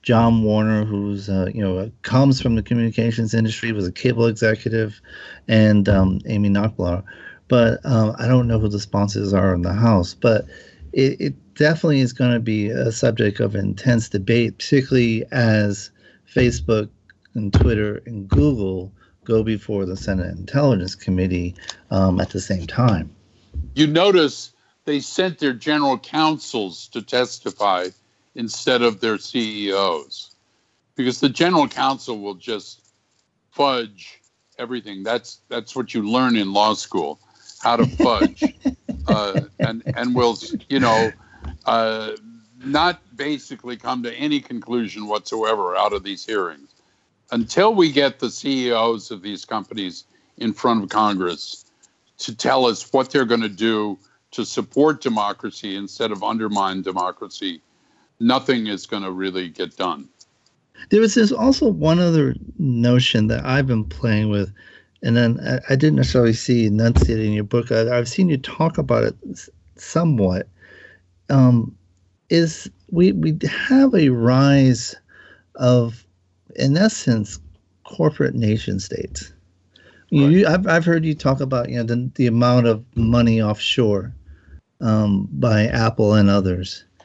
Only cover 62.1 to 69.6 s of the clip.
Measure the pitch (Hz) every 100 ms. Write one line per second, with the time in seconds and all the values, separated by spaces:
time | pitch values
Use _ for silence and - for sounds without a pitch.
62.1 | 160 135 123 - - 147 117 120 123 -
63.1 | 113 107 113 131 135 131 113 104 - 120
64.1 | 107 107 104 98 - - - _ _ 120
65.1 | 117 117 120 113 127 - 135 156 139 131
66.1 | 131 117 117 - 120 110 104 117 113 -
67.1 | 110 107 104 104 120 117 113 113 123 120
68.1 | - 185 139 - - 160 - 131 113 110
69.1 | - - - - _